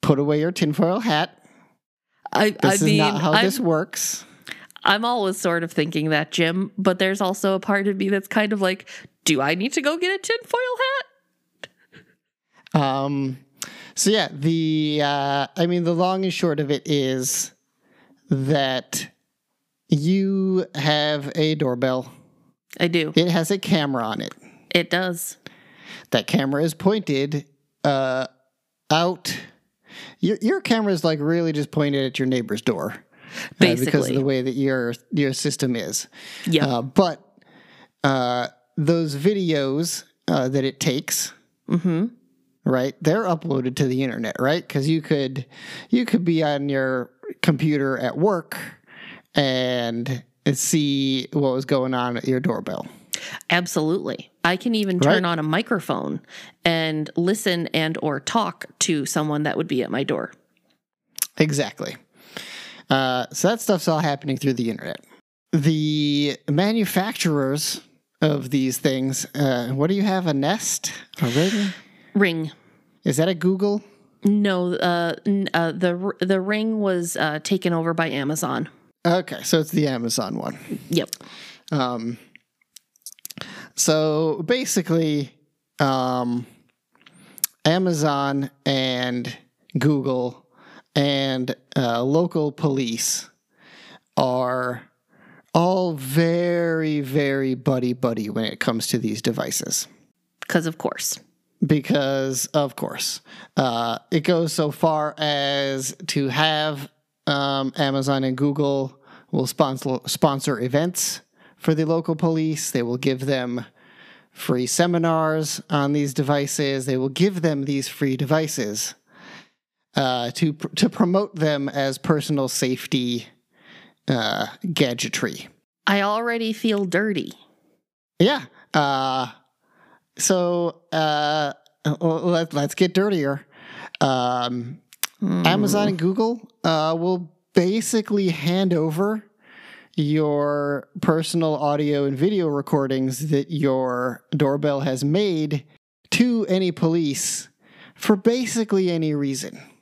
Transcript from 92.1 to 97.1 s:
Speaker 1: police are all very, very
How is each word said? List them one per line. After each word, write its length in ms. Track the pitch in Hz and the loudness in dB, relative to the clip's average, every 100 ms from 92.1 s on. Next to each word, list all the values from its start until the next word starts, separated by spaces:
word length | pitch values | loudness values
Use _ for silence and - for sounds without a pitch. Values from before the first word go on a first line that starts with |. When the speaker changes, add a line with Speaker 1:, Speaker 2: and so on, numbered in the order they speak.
| 151 175 170 151 | 2 2 0 -2
Speaker 1:
police 760 | 131 151 135 120 113 - - - _ _ _ - - - - _ - | -2 -2 0 -2 -2 -4 -4 -8 _ _ _ -20 -20 -20 -20 _ 0
are 640 | 131 123 123 127 127 120 - _ _ _ - - _ | 0 0 -2 -2 -4 -6 -12 _ _ _ -20 -20 _
all 400 | 165 175 185 180 | 2 4 2 0
very, 1080 | 156 131 143 165 170 175 175 170 160 156 147 | -2 0 2 4 2 2 0 0 0 0 -2
very 540 | 135 | 0